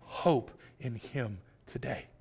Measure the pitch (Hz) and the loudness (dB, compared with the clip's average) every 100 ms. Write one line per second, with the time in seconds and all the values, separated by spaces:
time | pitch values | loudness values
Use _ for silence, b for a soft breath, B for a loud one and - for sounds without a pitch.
0 | - - 180 143 - - B B 131 113 | -10 2 6 6 4 -14 B B -4 -4
1 | - 139 117 98 - b - - - - | -4 -2 -2 -4 -12 b -10 -6 -4 -4
2 | - - | -6 -20